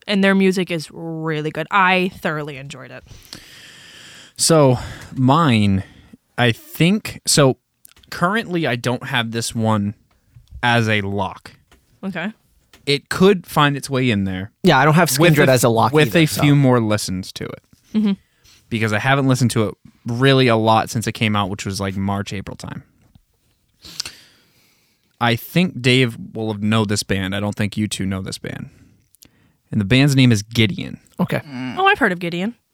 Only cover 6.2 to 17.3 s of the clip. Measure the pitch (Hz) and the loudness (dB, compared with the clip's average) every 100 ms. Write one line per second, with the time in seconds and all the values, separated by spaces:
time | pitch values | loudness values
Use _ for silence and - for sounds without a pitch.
6.2 | _ - 120 110 - - 165 208 - - | _ -2 0 -2 -10 -2 0 0 -6 -10
7.2 | - - 139 - _ _ _ _ _ - | -2 2 2 2 _ _ _ _ _ -4
8.2 | 175 220 190 175 147 120 123 123 127 131 | -2 -2 -4 -4 -2 -2 -4 -4 -4 -4
9.2 | 113 113 - 117 110 107 101 - _ _ | -2 -4 -6 -2 0 0 -2 -6 _ _
10.2 | _ - _ - 120 117 110 107 98 101 | _ -20 _ -2 2 2 2 -2 -2 -4
11.2 | 92 82 - - _ _ _ _ 196 170 | -6 -8 -20 -20 _ _ _ _ -10 -8
12.2 | 185 - _ _ _ _ - 143 - - | -10 -10 _ _ _ _ -4 -4 -4 2
13.2 | 190 185 - - 147 139 - 131 127 104 | 4 4 0 0 2 0 -4 -2 0 0
14.2 | 95 92 98 _ 185 139 147 156 170 139 | -2 -6 -10 _ 2 4 6 4 2 4
15.2 | 175 147 139 127 120 110 110 147 147 175 | 4 6 4 4 4 4 2 4 2 2
16.2 | 156 - 143 143 135 123 110 107 - 92 | 0 2 2 4 4 4 2 -2 -2 -8
17.2 | 98 | -8